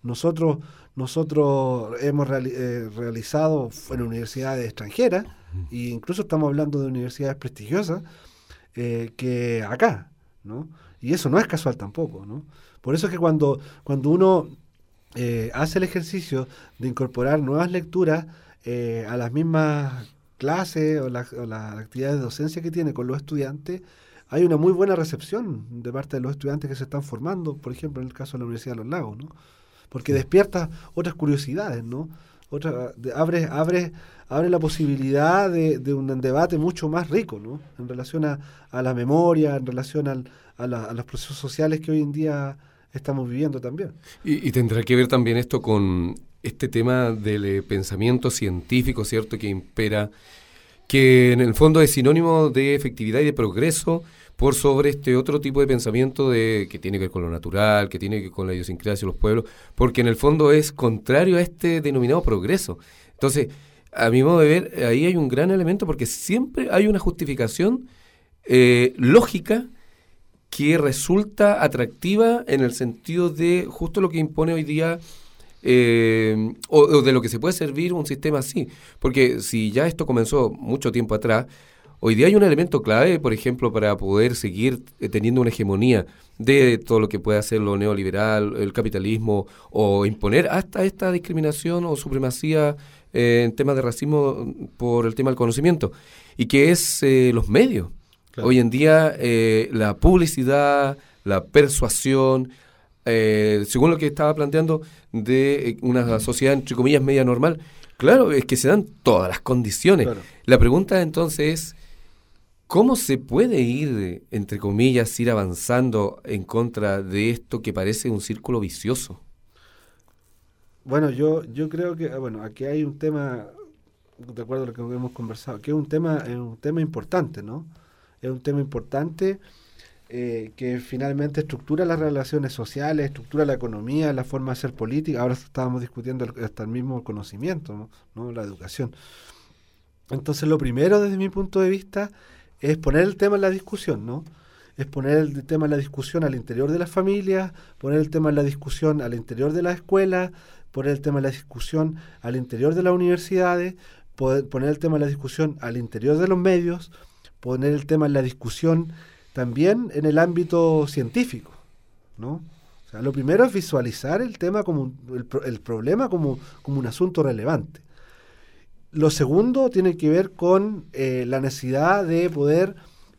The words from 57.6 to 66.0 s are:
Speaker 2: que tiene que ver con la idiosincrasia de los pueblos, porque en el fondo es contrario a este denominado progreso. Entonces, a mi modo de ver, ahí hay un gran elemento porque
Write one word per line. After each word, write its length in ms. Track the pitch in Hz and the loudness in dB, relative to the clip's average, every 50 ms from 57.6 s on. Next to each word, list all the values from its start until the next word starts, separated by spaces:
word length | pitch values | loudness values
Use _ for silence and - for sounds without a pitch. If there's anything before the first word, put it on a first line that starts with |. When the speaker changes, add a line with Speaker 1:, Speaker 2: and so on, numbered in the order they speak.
| 107 107 107 104 101 90 | 4 4 4 2 2 -2
Speaker 2:
que 100 | - 87 | -4 -6
tiene 180 | 98 101 110 | -6 -4 -4
que 60 | 107 92 | -6 -6
ver 80 | 90 | -8
con 160 | - 98 92 | -8 -6 -6
la 80 | 92 92 | -4 -4
idiosincrasia 500 | 90 87 - 87 - - 104 101 95 101 | -6 -6 -8 -8 -6 -4 -4 -4 -4 -4
de 60 | 92 | -4
los 40 | - | -2
pueblos, 300 | - - 107 110 110 110 - - - - - - | 0 2 2 2 2 -2 -4 -10 -20 -20 -6 0
porque 260 | - 123 120 123 127 | 2 2 2 2 2
en 60 | 120 | 2
el 80 | 117 113 | 2 2
fondo 360 | - 139 147 156 151 151 143 | 2 4 4 4 6 6 6
es 200 | 151 151 147 - | 6 6 4 2
contrario 640 | - - 127 113 110 107 - - 131 151 180 190 175 | -2 -2 0 0 0 0 0 2 4 4 4 4 4
a 40 | 175 | 2
este 400 | 175 - - - - 170 165 160 | 2 0 -4 -2 -2 0 0 0
denominado 420 | 147 143 139 127 120 123 147 175 175 | 0 0 0 2 2 2 2 2 2
progreso. 560 | 120 107 92 92 123 190 185 - 95 85 - - - - - - _ | 2 0 0 0 0 0 0 -2 -4 -12 -14 -16 -20 -20 -20 -20 _
Entonces, 380 | _ - 135 135 127 147 120 - - - - - _ _ _ _ - | _ -2 0 0 2 0 -2 -2 -6 -16 -20 -20 _ _ _ _ -2
a 160 | - 117 113 | 0 2 4
mi 140 | 120 131 135 | 6 6 6
modo 160 | 160 175 165 | 6 6 6
de 80 | 151 | 8
ver, 380 | 147 160 180 - - - - 123 | 6 6 4 0 -2 -4 -2 0
ahí 200 | 117 117 135 160 | 2 2 2 2
hay 100 | 180 180 | 2 2
un 120 | 170 143 | 2 0
gran 240 | 127 123 135 165 190 | 0 0 0 2 2
elemento 340 | 196 190 170 165 196 202 196 | 2 2 2 0 -2 -2 -2
porque 220 | 156 147 - | -4 -4 -4